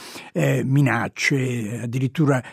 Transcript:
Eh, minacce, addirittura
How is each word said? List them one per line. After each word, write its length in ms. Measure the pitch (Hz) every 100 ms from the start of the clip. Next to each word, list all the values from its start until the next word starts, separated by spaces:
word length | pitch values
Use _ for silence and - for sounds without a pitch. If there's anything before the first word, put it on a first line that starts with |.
| - - -
Eh, 300 | 175 139 131
minacce, 1200 | 131 139 135 113 98 - - 139 127 120 104 117
addirittura 580 | 117 127 131 151 143 131 -